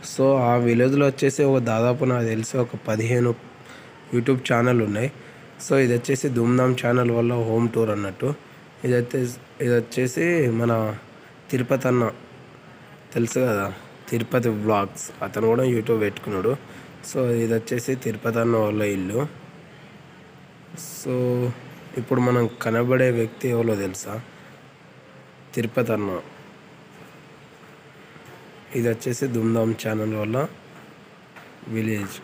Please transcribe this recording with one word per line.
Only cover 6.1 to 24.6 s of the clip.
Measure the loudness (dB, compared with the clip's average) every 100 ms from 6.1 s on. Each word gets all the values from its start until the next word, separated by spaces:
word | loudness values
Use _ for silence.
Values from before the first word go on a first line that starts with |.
| -2 0 0
ధూమ్ధామ్ | 2 4 4 2
ఛానల్ | 2 2 2 2
వల్ల | 2 0 0
హోమ్ | 2 2
టూర్ | 2 0
అన్నట్టు. | 0 -4 -4 -4 -4 -10 -20 -20 -8 0
ఇదైతే, | 0 0 -2 -2 -6 -18 -4
ఇది | 2 2
వచ్చేసి | 0 -2 -2 0 0 2 2 2
మన | 2 2 0 -6 -14 -20 -20 -20 -6
తిరుపతి | -4 0 0 2
అన్న | 2 0 -2 -18 -20 -20 -20 -20 -20 -20 -20 -10
తెలుసు | -4 -2 0 0
కదా, | 0 -2 -8 -16 -20 -6
తిరుపతి | -4 0 0 0 -2
వ్లాగ్స్, | 0 0 0 -6 -16 -10 -8
అతను | 0 2
కూడా | 2 2
YouTube | 0 0 0
పెట్టుకున్నాడు. | 0 -4 -6 -2 -2 -2 -8 -20 -20 -20 -8
So, | -2 0 0
ఇది | 2 0
వచ్చేసి | 0 -6 -2 -4
తిరుపతి | -4 -4 -2 0
అన్న | 2 2 2
వాళ్ళ | 0 0 -2
ఇల్లు. | -2 -2 -4 -8 -20 -20 -20 -20 -20 -20 -20 -20 -20 -20 -20 -20 -20 -16 -14 -10
So, | -4 -2 0 0 -2 -4 -12 -20 -12 -10
ఇప్పుడు | -2 2 4
మనం | 4 2 0 -2
కనబడే | 0 2 4 4 2
వ్యక్తి | -2 -2 -2 2
ఎవరో | 2 0
తెలుసా? | -2 -6 -10 -10 -12 -20 -20 -20